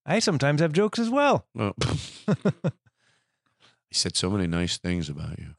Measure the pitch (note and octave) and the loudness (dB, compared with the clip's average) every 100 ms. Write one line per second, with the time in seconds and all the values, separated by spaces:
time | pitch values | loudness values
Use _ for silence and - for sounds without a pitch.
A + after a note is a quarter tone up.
0 | - G3+ A3 D3 C#3 D3 E3 D3+ G#3+ - | -2 0 2 2 2 2 2 2 0 0
1 | A#3 C4+ C#4+ F#3+ - - G#2 - - - | 0 2 4 2 0 -4 -4 -2 -2 -2
2 | - - - F#3 G3+ - E3 - _ _ | -6 -8 -2 0 0 -2 -4 -6 _ _
3 | _ _ _ _ _ _ _ _ _ - | _ _ _ _ _ _ _ _ _ -4
4 | F#2 - F#2 G2+ F2+ E2+ F2 - F2 F2 | -2 0 0 0 0 0 0 -2 -2 -2
5 | C#2+ D2 D#2+ - D#2+ | -2 -6 -8 -10 -14